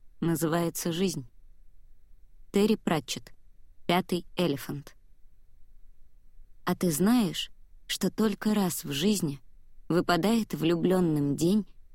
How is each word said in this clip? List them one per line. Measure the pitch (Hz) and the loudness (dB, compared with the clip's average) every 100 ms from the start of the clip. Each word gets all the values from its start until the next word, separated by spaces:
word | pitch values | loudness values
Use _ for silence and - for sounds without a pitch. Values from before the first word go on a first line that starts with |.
| - - | -18 -4
называется | 160 160 160 170 170 - 175 | -2 0 0 0 0 -2 -4
жизнь". | 165 190 147 123 - - - - - - - - - - - - | -2 -2 -2 -10 -16 -20 -20 -20 -20 -20 -20 -20 -20 -20 -20 -4
Терри | 196 214 220 | 2 2 2
Пратчетт, | - 160 - - - - - - - - - | 0 0 -2 -8 -12 -20 -20 -20 -20 -8 0
"Пятый | 175 175 175 - - | 0 2 -4 -4 0
элефант". | 170 139 - 147 - - - - - - - - - - - - - - - - - - | 0 0 -4 -8 -10 -20 -20 -20 -20 -20 -20 -20 -20 -18 -18 -18 -20 -20 -20 -18 -18 -8
"А | - | -4
ты | 180 180 | 0 0
знаешь, | 151 190 247 185 156 - - - - - | 2 4 4 2 -2 -8 -12 -20 -18 -10
что | - 185 | -2 -2
только | - 214 196 214 | 2 0 0 0
раз | 208 180 - | 2 2 0
в | 156 | -6
жизни | 139 190 196 165 139 - - - - - | 0 2 2 0 -4 -12 -20 -20 -14 0
выпадает | 165 170 175 190 233 208 | 0 4 2 4 2 0
влюблённым | 147 156 170 175 185 175 151 143 139 | -2 0 2 2 4 4 2 0 2
день, | 165 214 - - - | 2 2 0 -8 -20